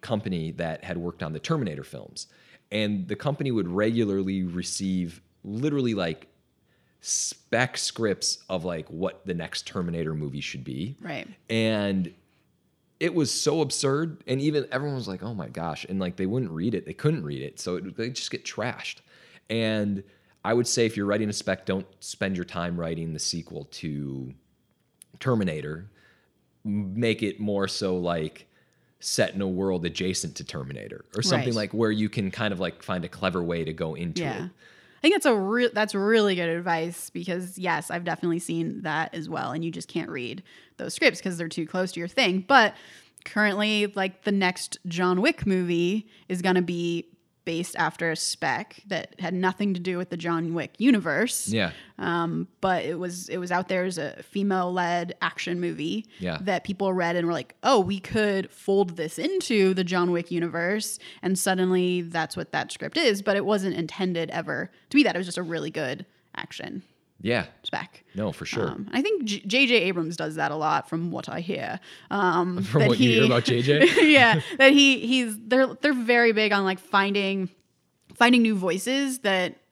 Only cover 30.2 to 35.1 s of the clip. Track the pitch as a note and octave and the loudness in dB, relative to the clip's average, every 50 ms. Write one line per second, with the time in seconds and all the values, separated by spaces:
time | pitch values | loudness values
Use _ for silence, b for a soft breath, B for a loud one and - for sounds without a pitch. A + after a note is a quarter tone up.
30.2 | - D#2+ - - D#2 - - D2+ C2+ C2 C#2 A#1+ G1+ G#1 - - - _ - - | -6 -8 -10 -12 -14 -10 -8 -8 -8 -8 -10 -12 -12 -12 -14 -16 -16 _ -6 -4
31.2 | B2+ - - - - B2+ A#2 A2 G#2+ F#2+ - G#2+ A2+ G#2+ G#2+ G#2+ G#2+ G#2 - - | -2 0 0 0 0 0 0 -2 -2 -2 0 0 2 2 2 2 0 -2 0 -2
32.2 | G2+ F#2+ F#2 - A2+ G#2+ G2 F2 F#2+ F2 E2 - - - G2+ F2+ E2 F2 - - | -2 -2 -2 -2 -2 -2 -2 -2 -4 -4 -4 -6 -8 -6 -4 -4 -4 -6 -8 -2
33.2 | - F#2+ F2 F#2 F2 E2+ E2+ E2+ E2 D2 D#2+ D#2+ E2+ D#2+ D#2 D2 E2+ F2 D#2+ F3+ | -2 0 0 0 -2 0 -2 -2 -2 -4 -4 -4 -4 -4 -4 -6 -6 -6 -4 -4
34.2 | E3+ C#3+ A#2+ F#2+ - F3+ - _ - - - - - - - _ - D#4 | -4 -4 -4 -4 -6 -10 -12 _ -20 -20 -20 -20 -20 -20 -20 _ 2 4